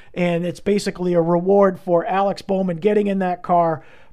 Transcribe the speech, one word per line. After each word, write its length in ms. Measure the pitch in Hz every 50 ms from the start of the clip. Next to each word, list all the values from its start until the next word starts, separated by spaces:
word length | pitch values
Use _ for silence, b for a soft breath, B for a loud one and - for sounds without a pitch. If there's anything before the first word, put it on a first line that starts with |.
| B B B
and 320 | - 180 175 170 170 175
it's 140 | 175 165 -
basically 560 | - - 202 208 202 202 - - 180 180 175
a 60 | 175
reward 580 | 165 165 175 175 175 190 196 202 202 196 190 170
for 260 | - - 175 170 165
Alex 380 | - 180 190 196 202 190 196 -
Bowman 340 | - 196 190 190 185 175 160
getting 300 | 156 214 208 208 208 202
in 120 | 196 190
that 220 | 190 180 180 175
car, 420 | - - 180 175 170 165 160 156 b b b b b b